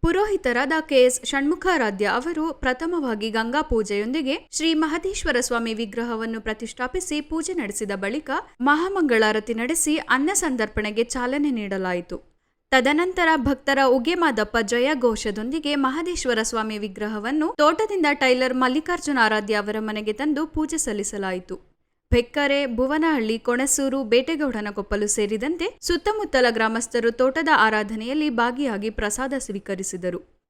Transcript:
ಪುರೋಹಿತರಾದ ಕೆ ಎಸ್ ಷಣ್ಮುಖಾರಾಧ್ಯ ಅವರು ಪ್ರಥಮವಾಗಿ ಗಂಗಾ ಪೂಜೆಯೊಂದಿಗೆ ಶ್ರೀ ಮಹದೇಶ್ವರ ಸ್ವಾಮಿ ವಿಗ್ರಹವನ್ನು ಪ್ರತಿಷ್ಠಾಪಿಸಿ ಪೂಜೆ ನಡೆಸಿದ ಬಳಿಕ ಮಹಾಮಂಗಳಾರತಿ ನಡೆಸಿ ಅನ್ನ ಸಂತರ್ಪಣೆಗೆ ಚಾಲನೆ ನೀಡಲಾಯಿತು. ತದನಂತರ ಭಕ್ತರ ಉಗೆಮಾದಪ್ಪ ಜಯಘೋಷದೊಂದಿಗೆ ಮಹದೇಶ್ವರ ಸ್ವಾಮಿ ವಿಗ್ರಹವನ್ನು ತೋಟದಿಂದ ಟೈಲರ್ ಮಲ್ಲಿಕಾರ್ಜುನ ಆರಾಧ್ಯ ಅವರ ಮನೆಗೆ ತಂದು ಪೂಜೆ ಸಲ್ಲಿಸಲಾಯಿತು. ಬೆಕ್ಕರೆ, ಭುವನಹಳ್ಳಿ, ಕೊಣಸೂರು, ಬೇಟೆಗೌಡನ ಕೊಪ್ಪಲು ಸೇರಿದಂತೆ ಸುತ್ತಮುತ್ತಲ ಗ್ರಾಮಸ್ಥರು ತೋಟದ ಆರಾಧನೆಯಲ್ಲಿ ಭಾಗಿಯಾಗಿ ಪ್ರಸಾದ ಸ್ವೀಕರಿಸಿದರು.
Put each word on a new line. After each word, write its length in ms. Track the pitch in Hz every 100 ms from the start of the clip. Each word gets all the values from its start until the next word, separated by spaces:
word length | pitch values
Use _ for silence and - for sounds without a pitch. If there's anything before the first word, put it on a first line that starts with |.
ಪುರೋಹಿತರಾದ 680 | 330 359 427 392 269 240 269 320
ಕೆ 220 | 320 269
ಎಸ್ 220 | 254 254
ಷಣ್ಮುಖಾರಾಧ್ಯ 800 | - 277 277 359 370 339 226 196 202
ಅವರು 460 | 180 294 320 320
ಪ್ರಥಮವಾಗಿ 800 | - 262 254 330 349 269 214 220
ಗಂಗಾ 320 | 226 226 269
ಪೂಜೆಯೊಂದಿಗೆ 880 | 311 226 202 202 220 285 269 302 -
ಶ್ರೀ 220 | - 320
ಮಹದೇಶ್ವರ 640 | 311 311 330 381 415 339 247
ಸ್ವಾಮಿ 340 | 240 240 226
ವಿಗ್ರಹವನ್ನು 680 | 220 226 220 240 226 226 226
ಪ್ರತಿಷ್ಠಾಪಿಸಿ 800 | 220 214 226 - 247 370 349 302
ಪೂಜೆ 340 | 302 320 320
ನಡೆಸಿದ 360 | 359 214 - 208
ಬಳಿಕ 360 | 196 196 269 302 294 466 _
ಮಹಾಮಂಗಳಾರತಿ 920 | 254 302 359 392 302 226 214 214 214
ನಡೆಸಿ 420 | 226 247 330 - 302
ಅನ್ನ 340 | - 254 294
ಸಂತರ್ಪಣೆಗೆ 720 | 403 339 254 214 220 214 214
ಚಾಲನೆ 460 | 233 262 247 277 294
ನೀಡಲಾಯಿತು. 880 | 240 202 196 185 180 175 180 _ _ _ _ _
ತದನಂತರ 580 | 269 254 302 359 370 330 320
ಭಕ್ತರ 420 | 262 269 - 277 269
ಉಗೆಮಾದಪ್ಪ 680 | 262 240 359 330 220 214 233
ಜಯಘೋಷದೊಂದಿಗೆ 1120 | 208 240 262 302 240 214 226 208 226 311 294
ಮಹದೇಶ್ವರ 640 | 285 262 277 339 349 262 226
ಸ್ವಾಮಿ 360 | 240 233 220 214
ವಿಗ್ರಹವನ್ನು 760 | 208 190 208 214 220 302 311 -
ತೋಟದಿಂದ 480 | 302 330 427 403 302
ಟೈಲರ್ 420 | 285 262 254 254
ಮಲ್ಲಿಕಾರ್ಜುನ 640 | 254 254 262 311 349 - 269
ಆರಾಧ್ಯ 320 | 220 214 208
ಅವರ 220 | 214 202 214
ಮನೆಗೆ 340 | 214 214 214
ತಂದು 340 | 214 294 285 311
ಪೂಜೆ 320 | 311 311 320
ಸಲ್ಲಿಸಲಾಯಿತು. 920 | 254 208 208 208 190 185 180 185 _ _ _ _ _
ಬೆಕ್ಕರೆ, 540 | 240 240 294 285 277 277
ಭುವನಹಳ್ಳಿ, 720 | 233 262 302 330 294 220 226
ಕೊಣಸೂರು, 680 | - 240 269 - 269 269
ಬೇಟೆಗೌಡನ 640 | 233 233 262 320 294 226 208
ಕೊಪ್ಪಲು 360 | 202 196 208 208
ಸೇರಿದಂತೆ 720 | 214 208 214 262 339 349 -
ಸುತ್ತಮುತ್ತಲ 680 | - 339 415 427 392 262 247
ಗ್ರಾಮಸ್ಥರು 600 | 220 220 226 233 240 226
ತೋಟದ 380 | 233 254 269 320
ಆರಾಧನೆಯಲ್ಲಿ 760 | 302 220 214 208 220 226 294 302
ಭಾಗಿಯಾಗಿ 600 | 233 240 247 285 208 214
ಪ್ರಸಾದ 420 | 220 208 208 262 269
ಸ್ವೀಕರಿಸಿದರು. 1000 | 247 202 - 190 190 185 180 175 - _